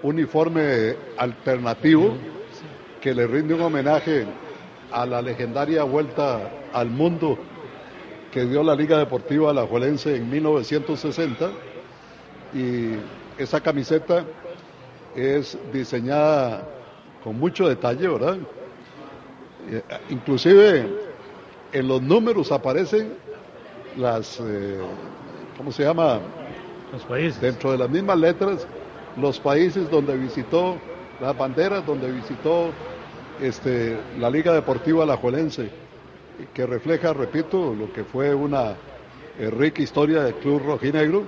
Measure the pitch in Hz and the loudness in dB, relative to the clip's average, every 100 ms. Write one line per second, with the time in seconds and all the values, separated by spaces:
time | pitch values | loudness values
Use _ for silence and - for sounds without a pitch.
0 | 143 156 143 156 165 165 151 127 110 127 | 0 0 0 2 2 2 2 4 2 -2
1 | - - 123 117 - 127 120 117 151 156 | -8 -4 -4 -2 -2 0 0 2 6 8
2 | 190 220 - - - - 156 - - - | 6 2 -8 -12 -14 -16 -16 -18 -18 -6
3 | 139 123 120 135 156 160 170 151 139 151 | -4 0 2 2 0 0 2 0 2 2
4 | 160 151 104 - - - - - - 117 | 4 0 0 -8 -14 -16 -18 -20 -8 -4
5 | 123 120 123 110 120 123 147 160 143 143 | -2 -2 -4 -4 -4 -2 0 2 2 2
6 | 151 - 143 117 98 - - 120 117 120 | 0 0 0 0 -4 -10 -6 -2 -2 2
7 | 165 165 156 131 - - - - - - | 2 2 0 -2 -4 -16 -16 -16 -18 -18
8 | - - - - 123 135 156 143 151 156 | -18 -18 -8 -2 0 2 4 4 4 4
9 | 139 123 - 143 156 143 113 117 127 147 | 4 0 0 2 4 4 2 2 2 0
10 | 151 135 117 143 156 151 110 147 - 151 | 0 -2 0 0 2 2 2 -2 -2 -4
11 | 151 139 160 113 175 202 - - - - | -4 -2 -2 -2 -4 -4 -14 -16 -18 -20
12 | - - - - - 135 127 123 117 110 | -20 -20 -20 -20 -10 -4 -2 -2 -2 -4
13 | 104 - - - 135 151 160 143 131 156 | -8 -16 -18 -8 -2 0 2 0 2 0
14 | 151 170 160 - - - - - - - | 4 0 0 -12 -14 -14 -18 -20 -20 -20
15 | - - 131 143 135 - - 135 123 123 | -14 -4 0 0 -2 -8 -8 -6 -4 -4
16 | 120 143 151 151 127 104 95 - - - | 0 2 4 4 2 -2 -10 -14 -18 -20
17 | - - 113 110 165 - 180 127 123 123 | -20 -14 -10 -2 -2 2 2 4 0 0
18 | 180 131 131 190 156 - - - - - | 0 0 0 -2 -6 -14 -16 -18 -20 -20
19 | - - - - - - - 110 - - | -18 -18 -20 -20 -20 -16 -8 -8 -8 -14
20 | - 131 117 131 165 196 208 165 110 98 | -8 -8 0 2 8 10 10 6 2 -6
21 | - - - - - - - 139 131 131 | -8 -14 -18 -20 -20 -20 -8 -4 0 0
22 | 127 202 226 208 151 143 135 135 185 214 | 4 4 4 2 2 0 2 0 2 0
23 | 220 - - 427 - - - - - - | 0 -8 -14 -16 -16 -20 -20 -18 -14 -4
24 | 123 113 104 - 117 104 101 98 92 95 | 0 0 -4 -8 -6 -4 -4 -6 -8 -10
25 | - - - - - - 135 123 143 165 | -12 -14 -16 -16 -16 -10 -10 0 2 4
26 | 160 117 92 - - - - - - 127 | 4 2 -2 -12 -12 -12 -14 -16 -14 -14
27 | - 123 165 117 120 120 135 131 123 156 | -6 -2 -2 0 -2 0 0 2 2 0
28 | 196 185 160 170 196 180 165 - - - | 2 4 4 4 0 -2 -6 -12 -16 -16
29 | - - 139 131 143 147 180 180 165 156 | -14 -2 -2 0 2 4 4 2 2 2
30 | 143 131 131 - 120 160 180 175 - - | 2 0 -2 -4 0 2 2 -2 -10 -14
31 | - - 127 135 135 127 185 196 151 143 | -14 -6 -4 -2 -2 2 2 0 -2 -2
32 | 127 127 110 123 151 170 170 151 - - | -2 -6 -8 -4 0 2 0 -4 -12 -12
33 | - - - - 135 120 135 123 117 113 | -14 -16 -16 -6 -4 -2 -2 0 0 -4
34 | 101 - 120 143 165 160 143 127 - 160 | -8 -2 0 2 4 4 2 -2 2 4
35 | 156 127 123 131 160 - 110 - - - | 4 2 0 0 -2 -4 -8 -10 -20 -20
36 | - - - - - - 123 120 151 160 | -20 -20 -20 -18 -14 -4 -2 -2 0 0
37 | 165 147 120 147 160 190 165 107 107 - | 2 0 -2 -2 0 0 0 -2 -6 -8
38 | 101 127 143 143 143 143 113 95 - - | -6 -2 2 2 2 0 0 -4 -14 -18
39 | - - - - 110 113 151 151 147 - | -20 -20 -18 -6 -4 2 2 2 -2 2
40 | 147 160 135 110 139 143 139 143 131 151 | 4 4 2 0 0 2 2 0 0 4
41 | 156 190 | 4 4